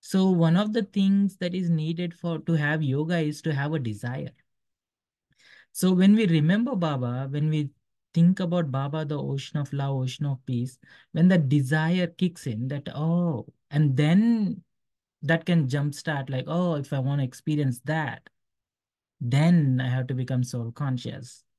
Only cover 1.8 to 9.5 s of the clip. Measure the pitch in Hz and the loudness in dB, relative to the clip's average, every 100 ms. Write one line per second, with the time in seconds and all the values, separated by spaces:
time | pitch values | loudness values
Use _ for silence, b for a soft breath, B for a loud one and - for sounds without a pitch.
1.8 | 156 170 175 - 170 165 - 160 147 156 | -2 -4 -6 -6 -6 -6 0 0 0 0
2.8 | 147 135 160 170 151 151 - 139 147 160 | 0 -2 -2 -2 -2 -4 -4 -2 -2 -4
3.8 | 120 104 120 131 139 _ _ _ _ _ | -6 -6 -8 -8 -10 _ _ _ _ _
4.8 | _ _ _ _ _ b b b b - | _ _ _ _ _ b b b b -2
5.8 | 185 180 190 214 214 165 151 208 240 233 | 2 4 6 6 4 2 4 2 0 0
6.8 | 165 139 123 123 135 143 156 156 143 _ | -2 -2 -4 -4 -6 -2 0 0 -4 _
7.8 | _ _ _ - 170 190 180 175 156 131 | _ _ _ 4 4 4 0 -2 -2 -2
8.8 | 139 156 151 147 139 139 - | -4 -4 -4 -4 -4 -6 -6